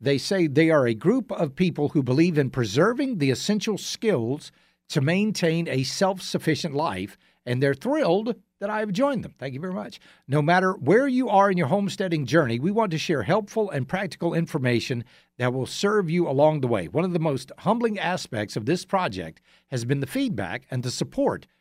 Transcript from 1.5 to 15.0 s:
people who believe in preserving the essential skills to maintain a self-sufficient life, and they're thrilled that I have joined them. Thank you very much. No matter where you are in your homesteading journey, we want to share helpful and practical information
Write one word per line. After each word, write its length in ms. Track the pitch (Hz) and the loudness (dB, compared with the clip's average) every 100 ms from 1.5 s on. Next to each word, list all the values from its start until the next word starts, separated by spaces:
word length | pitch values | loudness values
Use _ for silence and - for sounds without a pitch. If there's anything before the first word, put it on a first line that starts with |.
people 360 | 135 180 - 143 | 0 -2 0 -2
who 120 | 135 | 0
believe 340 | 127 131 175 151 | 2 2 4 2
in 140 | 131 | 0
preserving 680 | - 113 110 202 254 269 208 | 0 -2 2 2 2 -2 0
the 120 | 135 | 0
essential 480 | 123 - 214 220 190 | 0 0 -2 -2 -6
skills 760 | - - 226 156 113 147 - _ _ _ - | -6 -4 0 0 0 -6 -10 _ _ _ -4
to 100 | 156 | 0
maintain 680 | 135 185 214 175 165 165 165 | 2 2 0 0 0 0 0
a 140 | 131 | -2
self-sufficient 920 | 135 - 190 190 - 156 - 143 160 | -2 0 0 0 -4 -4 -2 -2 -2
life, 420 | 139 160 92 104 - _ _ - | -2 -2 -4 -8 -12 _ _ -4
and 160 | 123 | 0
they're 120 | 139 | 0
thrilled 600 | 135 233 311 202 185 226 - _ - | 0 -2 0 2 2 0 -6 _ -10
that 100 | 202 | -6
I 100 | 214 | -4
have 120 | 214 | -4
joined 320 | 185 277 254 | 0 0 0
them. 100 | - - | -6 -10
Thank 160 | 135 | -10
you 60 | 131 | -8
very 120 | 185 | -8
much. 280 | 185 202 - - - - | -8 -10 -14 -20 -18 -2
No 140 | 147 | 0
matter 300 | 147 180 185 | 4 4 4
where 340 | 190 127 214 285 | 0 4 4 6
you 200 | 254 240 | 2 4
are 220 | 196 196 | 4 6
in 60 | 180 | 4
your 120 | 147 | 2
homesteading 580 | 196 202 - 190 165 120 | 0 0 -2 -2 -2 2
journey, 340 | 151 131 117 | 2 4 0
we 100 | 156 | 0
want 200 | 208 220 | 0 0
to 60 | 156 | -2
share 240 | - 139 | 0 0
helpful 480 | 101 208 202 226 208 | 2 0 0 -2 -2
and 180 | 147 127 | -2 -4
practical 460 | 185 196 - 170 | -4 -6 -4 -2
information 680 | 160 170 151 127 120 - 123 | -2 -2 -2 0 0 0 -6